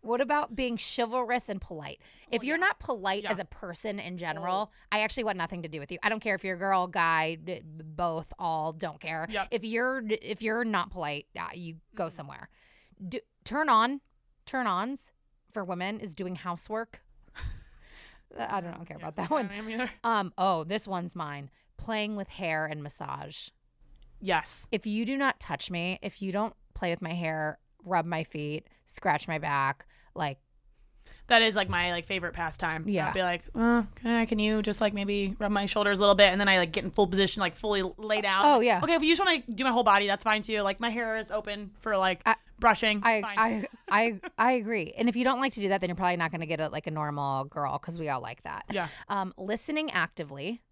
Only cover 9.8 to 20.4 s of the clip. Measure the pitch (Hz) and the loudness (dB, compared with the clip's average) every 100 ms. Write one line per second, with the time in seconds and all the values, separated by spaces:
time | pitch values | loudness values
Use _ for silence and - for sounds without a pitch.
9.8 | 254 262 220 220 - 202 220 220 233 208 | 0 -2 -2 -4 -4 -6 -2 -2 0 0
10.8 | 180 185 151 147 - - 165 - 175 160 | -2 -4 -6 -6 -10 -10 -10 -8 -12 -14
11.8 | _ - 165 - 139 139 - _ _ _ | _ -8 -8 -8 -14 -16 -18 _ _ _
12.8 | _ _ 185 226 - _ - 254 311 226 | _ _ -10 -10 -12 _ -6 -2 4 4
13.8 | 233 277 _ _ _ _ - 262 240 180 | 4 0 _ _ _ _ -8 -4 0 0
14.8 | 226 269 - _ _ _ _ 214 180 180 | -2 -6 -12 _ _ _ _ -8 -6 -4
15.8 | 185 214 202 156 180 180 185 170 - 220 | -4 -6 -10 -8 -8 -6 -8 -8 -6 -6
16.8 | 226 - _ - - - - - - - | -6 -14 _ -20 -20 -12 -10 -10 -14 -20
17.8 | - - - - _ - - 202 175 170 | -20 -20 -20 -20 _ -8 -4 -4 -6 -12
18.8 | 165 156 165 - 175 302 208 202 220 220 | -14 -12 -10 -8 -2 -2 -2 -6 -8 -6
19.8 | 254 - 233 226 185 - | -6 -4 0 0 -2 0